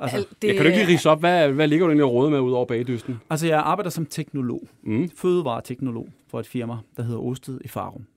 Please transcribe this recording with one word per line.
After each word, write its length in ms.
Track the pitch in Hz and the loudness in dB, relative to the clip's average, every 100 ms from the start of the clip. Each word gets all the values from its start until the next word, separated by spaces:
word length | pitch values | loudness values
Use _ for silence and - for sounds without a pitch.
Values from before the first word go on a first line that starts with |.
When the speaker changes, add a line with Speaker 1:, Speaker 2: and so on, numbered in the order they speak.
Speaker 1:
Altså, 160 | 131 208 | -6 -4
Speaker 2:
Alt 260 | 196 - | -6 -2
det 60 | 208 | 0
Speaker 3:
Ja, 40 | |
kan 100 | 196 | 4
du 40 | 151 | 4
ikke 120 | 185 | 4
lige 140 | 185 | 4
ridse 180 | 165 156 | 4 4
op, 100 | 156 | 4
hvad, 280 | 170 180 147 | 4 4 4
hvad 200 | 139 156 | 4 2
ligger 180 | 156 180 | 4 4
du 40 | |
egentlig 140 | 147 | 4
og 80 | 139 | 4
råder 180 | 120 147 | 4 2
med 100 | 143 | 2
ud 120 | 127 | 2
over 140 | 123 123 | 0 0
bagdysten? 500 | 117 123 120 - 117 - | -2 -2 -4 -6 -10 -6
Speaker 1:
Altså, 160 | 156 165 | -4 0
jeg 120 | 156 | 0
arbejder 300 | 151 180 185 | 0 -2 -4
som 160 | 165 156 | -6 -6
teknolog. 600 | - 147 139 123 - - _ | -8 -8 -6 -4 -6 -10 _
Speaker 3:
Mm. 280 | - 110 170 - | -4 -2 -2 -2
Speaker 1:
Fødevareteknolog 920 | 185 180 147 117 - 123 131 113 - - _ | 0 0 0 -6 -8 -8 -6 -8 -12 -18 _
for 120 | 117 | -10
et 60 | 110 | -8
firma, 300 | 127 117 113 - - | -8 -8 -10 -12 -10
der 60 | |
hedder 180 | 117 113 | -6 -4
Åsted 400 | 123 131 - 127 | -6 -6 -10 -14
i 40 | - | -12
Farum, 380 | 107 95 101 107 | -10 -10 -12 -20